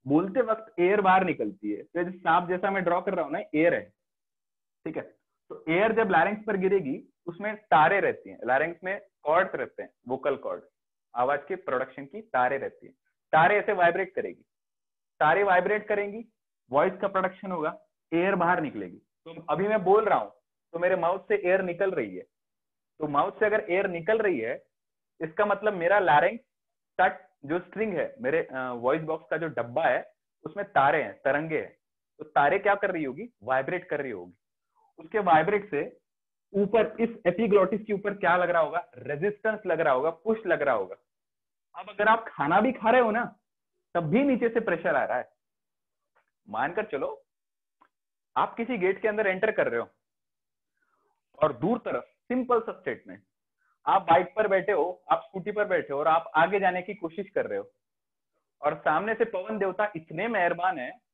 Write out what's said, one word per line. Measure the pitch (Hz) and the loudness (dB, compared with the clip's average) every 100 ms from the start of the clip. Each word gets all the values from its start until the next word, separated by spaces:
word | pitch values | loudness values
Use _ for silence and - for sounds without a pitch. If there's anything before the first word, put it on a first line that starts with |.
| 131 | 2
बोलते | 151 190 190 | 2 2 0
वक्त | 226 220 - - | 0 -2 -4 0
एयर | 175 208 | 2 4
बाहर | 190 190 | 6 4
निकलती | 180 143 107 95 107 | 4 -2 -4 -6 -6
है। | 104 | -6
तो | - 170 | -6 -6
ये | |
जो | 180 185 | -6 -4
सांप | 170 170 175 | 0 0 0
जैसा | 185 202 | -2 -2
मैं | 196 | 0
ड्रॉ | 175 175 | 0 0
कर | 185 | 0
रहा | 180 | -4
हूँ | 147 | -4
ना, | 170 - | -6 -4
एयर | 151 165 | 2 2
है, | 123 101 _ _ _ _ _ _ _ _ _ | 2 -6 _ _ _ _ _ _ _ _ _
ठीक | 165 160 | -10 -10
है? | - _ _ _ _ | -12 _ _ _ _
तो | - 156 | -14 -4
एयर | 170 220 | 0 2
जब | 214 208 | 2 2
larynx | 170 180 208 | 2 2 -2
पर | 220 196 | -4 -2
गिरेगी, | 190 196 139 160 - _ 170 | 0 0 -2 -8 -10 _ -14
उसमें | 170 208 208 | -8 -8 -8
तारे | _ 160 160 196 | _ 4 6 4
रहती | 156 107 98 | 0 -4 -12
हैं, | 92 | -10
larynx | 113 135 160 170 | -2 0 0 -6
में | 185 202 - _ | -8 -10 -12 _
cords | 147 165 185 | 0 0 0
रहते | 147 117 - | -4 -8 -10
हैं, | 95 _ 123 | -16 _ -8
vocal | 131 147 131 | -4 -2 -4
कॉर्ड, | 104 90 - _ _ _ _ 120 | -6 -10 -12 _ _ _ _ -2
आवाज | 127 143 139 | -2 -2 -4
के | 185 | -8
production | 143 127 131 - | -4 -4 -4 -10
की | 139 208 | -16 -16
तारे | 226 127 127 135 | -4 0 0 0
रहती | 101 - - | -6 -12 -20
हैं। | _ _ _ _ | _ _ _ _
तारे | 160 175 208 | 4 4 4
ऐसे | 208 | 0
vibrate | 190 170 175 185 | 2 2 2 -4
करेगी, | - 104 87 _ _ _ _ _ _ _ _ | -6 -8 -12 _ _ _ _ _ _ _ _
तारे | 151 180 | 2 4
vibrate | 202 180 180 208 202 | 4 4 2 -2 -2
करेंगी, | 202 202 214 233 _ _ _ _ | -4 -4 -8 -16 _ _ _ _
voice | 135 185 190 | 2 2 0
का | 202 | -2
production | 196 185 185 196 | 0 -2 -6 -8
होगा, | 175 151 - _ _ _ | -4 -4 -6 _ _ _
एयर | 165 185 | 0 2
बाहर | 196 170 180 | 2 2 2
निकलेगी। | 147 104 90 - | 0 -6 -10 -14
तो | _ _ 165 170 - | _ _ -20 -16 -6
अभी | 151 202 | -2 0
मैं | 214 | 0
बोल | 180 208 | 4 4
रहा | 214 143 | 4 0
हूँ, | 104 - _ _ _ | 0 -12 _ _ _
तो | 165 | -2
मेरे | 180 185 | 0 2
माउथ | 170 190 - | 0 -2 -2
से | 208 180 | 0 2
एयर | 190 | 2
निकल | 185 165 196 | 0 -2 -2
रही | 170 107 90 | 0 -4 -8
है, | - _ _ _ _ _ _ _ | -16 _ _ _ _ _ _ _
तो | 151 | -2
माउथ | 143 180 | 0 0
से | 190 214 | 0 2
अगर | 214 - | 2 0
एयर | 180 196 | 0 0
निकल | 170 165 220 | -4 0 0
रही | 208 147 | 2 0
है, | 110 139 - _ _ _ _ _ | -2 -6 -12 _ _ _ _ _
इसका | 160 165 208 | -8 -2 0
मतलब | 196 214 | 0 -2
मेरा | 190 170 202 | 0 2 4
लैरिंक्स | 180 147 175 233 - _ _ _ _ - | 6 4 4 0 -12 _ _ _ _ 0
तट | 185 - - _ | 0 0 -16 _
जो | 139 170 | -4 -4
string | 180 190 220 | -4 -6 -4
है, | 165 117 - | -2 -4 -4
मेरे, | 127 160 - | -2 -2 -2
अ, | 131 127 | -6 -6
voice | 123 120 160 | -2 0 0
box | 156 160 - | -2 -8 -6
का | 160 | -6
जो | 160 | -4
डब्बा | 123 117 131 | -6 -4 -2
है, | 156 139 - _ _ _ | 0 0 -4 _ _ _
उसमें | 156 190 196 | -14 -10 -2
तारे | 151 135 156 | 2 4 2
हैं, | 110 98 | -2 -4
तरंगे | 135 143 160 151 | -2 0 -2 -4
हैं। | 90 - _ _ _ _ | -6 -14 _ _ _ _
तो | |
तारे | 151 156 143 190 | -4 2 2 2
क्या | 196 | 2
कर | 202 196 | 0 0
रही | 170 | -2
होगी? | 139 135 240 _ | -6 -8 -14 _
Vibrate | 110 131 135 180 | -2 -2 -2 -6
कर | 165 147 | -6 -6
रही | 135 | -6
होगी। | 101 90 _ _ _ _ _ _ - | -10 -12 _ _ _ _ _ _ -20
उसके | - 220 | -6 -2
vibrate | 185 160 165 208 202 | 4 4 4 0 -2
से | 147 196 - _ _ _ _ _ | -4 -6 -10 _ _ _ _ _
ऊपर | 196 202 226 214 - | -2 2 2 2 0
इस | 226 - 180 | -4 0 -2
epiglottis | 185 226 202 185 208 214 | 0 4 4 4 0 -4
के | |
ऊपर | 196 202 | -4 -4
क्या | 196 175 180 | -2 2 2
लग | 175 | 2
रहा | 175 | 2
होगा? | 151 165 - 127 | 0 -2 -8 -14
Resistance | 117 147 202 208 220 214 190 | -10 -4 -4 -2 -4 -4 -2
लग | 160 | 0
रहा | 156 | 2
होगा, | 127 156 | 2 0
push | 165 220 220 185 | -2 -2 -2 0
लग | 151 | 0
रहा | 139 | 2
होगा। | 113 92 95 _ _ _ _ _ _ _ | 0 -2 -10 _ _ _ _ _ _ _
अब | - 190 | -16 -14
अगर | 196 214 | 0 2
आप | 185 - | 2 0
खाना | - 143 185 | -4 2 4
भी | 240 | 2
खा | - 220 | 0 4
रहे | 240 | 4
हो | 135 | 4
ना, | 151 - - _ _ _ _ _ | 0 -4 -10 _ _ _ _ _
तब | 175 | -4
भी | 156 208 | 0 2
नीचे | 285 233 233 | 2 2 0
से | 233 | 0
pressure | 185 170 190 143 | -2 -2 0 -2
आ | |
रहा | 107 120 | 0 -4
है। | - _ _ _ _ _ _ _ _ _ _ _ - | -6 _ _ _ _ _ _ _ _ _ _ _ -12
मानकर | 107 143 185 | -6 -4 -4
चलो, | 208 143 165 - _ _ _ _ _ _ _ _ _ _ _ 127 | -6 -6 -6 -8 _ _ _ _ _ _ _ _ _ _ _ -4
आप | 208 - | -2 -4
किसी | 233 240 | -6 0
gate | 185 190 | 0 0
के | 220 | -2
अंदर | 208 196 | 0 -2
enter | 185 - | 0 0
कर | 175 135 | 0 0
रहे | 117 | -2
हो | 110 _ _ _ _ _ _ _ _ _ _ _ _ _ _ - | -6 _ _ _ _ _ _ _ _ _ _ _ _ _ _ -2
और | 151 | -2
दूर | 120 160 240 | 0 -2 -2
तरफ | - 127 | -4 -6
सिंपल | - _ _ 254 247 233 | -8 _ _ -4 0 -2
सा | 226 | -2
substatement, | 180 139 110 - 95 _ _ _ _ _ _ 143 | -8 -8 -8 -12 -20 _ _ _ _ _ _ 0
आप | 170 | 0
bike | 170 170 180 214 | 4 4 4 -2
पर | 214 | 2
बैठे | 190 190 | 2 2
हो, | 185 170 - - | 0 0 -4 -2
आप | 165 - | -2 -2
scooty | 190 202 | -10 -6
पर | 208 | -4
बैठे | 196 175 139 | 0 0 -2
हो | 139 | -2
और | 156 | 2
आप | 165 165 156 | 2 2 2
आगे | 175 202 | 2 2
जाने | 190 180 | 0 0
की | 180 | -6
कोशिश | 202 165 165 196 | -8 -8 -8 -6
कर | 143 113 | -4 -2
रहे | 101 | -4
हो | 101 _ _ _ _ _ _ _ _ _ | -8 _ _ _ _ _ _ _ _ _
और | 147 | -4
सामने | 160 170 160 208 | -2 0 0 0
से | 226 | -2
पवन | 226 190 196 220 | -2 -2 -8 -2
देवता | 196 180 208 160 | -2 -2 -4 -4
इतने | - 160 226 | -10 -6 -4
मेहरबान | 214 175 170 180 160 | 0 0 0 -4 -4
हैं | 127 - _ | -8 -12 _